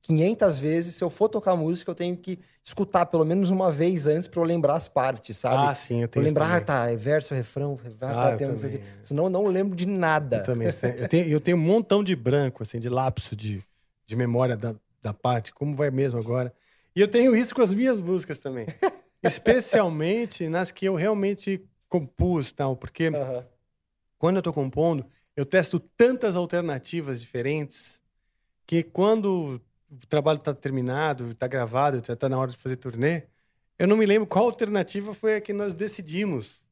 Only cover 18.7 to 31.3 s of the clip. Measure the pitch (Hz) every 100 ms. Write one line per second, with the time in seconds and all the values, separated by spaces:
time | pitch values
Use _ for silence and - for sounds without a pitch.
18.7 | - 381 - _ _ - - 220 247 240
19.7 | 220 185 156 160 220 233 - 160 170 185
20.7 | - 190 185 190 208 196 202 - 190 -
21.7 | _ _ 180 139 - 180 170 131 - 143
22.7 | 127 - - 165 151 131 123 123 _ _
23.7 | _ _ _ _ _ 160 190 170 151 135
24.7 | 139 165 156 120 _ _ - 139 185 170
25.7 | 170 - _ 233 254 214 180 175 175 170
26.7 | 135 - 170 143 123 117 123 127 156 147
27.7 | - - - _ _ _ _ _ _ -
28.7 | 165 165 - 202 226 202 185 151 127 _
29.7 | _ _ 135 _ 151 143 147 151 135 143
30.7 | 135 127 135 156 131 120